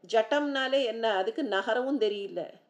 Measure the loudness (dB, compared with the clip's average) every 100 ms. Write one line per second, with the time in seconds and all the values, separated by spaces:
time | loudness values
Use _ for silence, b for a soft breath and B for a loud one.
0 | 2 0 4 2 2 -2 0 0 0 0
1 | 0 2 0 -2 -2 0 0 0 0 0
2 | 0 -2 -6 -8 -10 -14